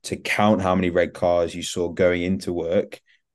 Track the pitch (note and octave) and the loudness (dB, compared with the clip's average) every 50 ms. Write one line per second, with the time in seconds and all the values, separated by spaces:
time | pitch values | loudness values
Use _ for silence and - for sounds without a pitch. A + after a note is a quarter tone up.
0 | - - - - - - - - G#2 G#2+ G#2+ G2 F#2+ F#2 F#2 F#2+ F#2 F2 E2+ F2+ | -10 -8 -8 -6 -4 -2 0 2 4 4 4 4 2 2 2 2 2 2 2 0
1 | F2 D#2+ - - F#2 F2 F2 F2 E2+ E2 F#2 F2+ E2 - - F#2+ F2 E2+ E2+ - | 0 0 -2 -2 0 2 2 2 0 0 -4 -8 -10 -6 -4 -4 -4 -2 0 2
2 | F#2+ F2 F2+ F2 F2 F2+ F#2+ F#2 - G2 F2 E2+ E2 E2 F2 G#2 - - - - | 2 2 2 2 0 -2 -2 -2 -4 -4 -4 -4 -2 0 0 0 0 -2 -8 -18
3 | _ _ _ _ _ _ | _ _ _ _ _ _